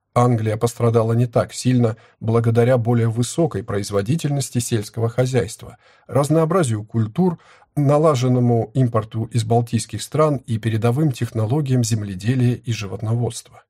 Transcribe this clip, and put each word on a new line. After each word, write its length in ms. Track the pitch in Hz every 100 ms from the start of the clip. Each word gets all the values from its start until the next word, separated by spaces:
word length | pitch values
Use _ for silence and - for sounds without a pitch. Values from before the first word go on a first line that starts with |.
| _
Англия 440 | - 123 117 110 110
пострадала 560 | 120 - 117 113 113
не 120 | 117 120
так 280 | - 92
сильно 420 | - 123 127 117 110 - -
благодаря 560 | 110 113 117 117 117 131
более 320 | 113 120 117
высокой 540 | 110 123 - 156 98
производительности 960 | - 101 101 101 98 165 147 143 - 123
сельского 500 | - 113 104 - 113
хозяйства, 680 | 117 127 127 117 - 92 82 _ _ -
разнообразию 800 | 123 143 160 160 190 139 107
культур, 540 | 107 113 110 110 185 165 _ - _ -
налаженному 920 | 143 151 160 135 127 127 120 117 107
импорту 500 | 135 123 110 107 113
из 200 | 101 113
балтийских 580 | 110 117 120 117 - 104
стран 340 | - 143 156 135
и 220 | - 113
передовым 540 | 113 110 117 123 156
технологиям 680 | 123 117 113 110 143 135 127
земледелия 760 | 110 110 104 92 101 131 123 120
и 160 | -
животноводства. 920 | 110 101 107 110 120 117 - - -